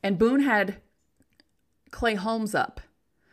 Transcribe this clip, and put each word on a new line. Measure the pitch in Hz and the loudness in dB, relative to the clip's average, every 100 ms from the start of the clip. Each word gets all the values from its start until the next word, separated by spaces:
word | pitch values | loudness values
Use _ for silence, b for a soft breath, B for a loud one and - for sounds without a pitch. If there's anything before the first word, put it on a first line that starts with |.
And | 196 185 | 0 2
Boone | 226 269 | 4 4
had | 277 214 202 - _ _ _ _ _ _ _ _ _ _ _ | 4 2 0 -4 _ _ _ _ _ _ _ _ _ _ _
Clay | - 233 | -4 -2
Holmes | 214 202 226 214 | -2 -4 -4 -2
up. | 170 - - - _ _ _ b | -2 -4 -6 -20 _ _ _ b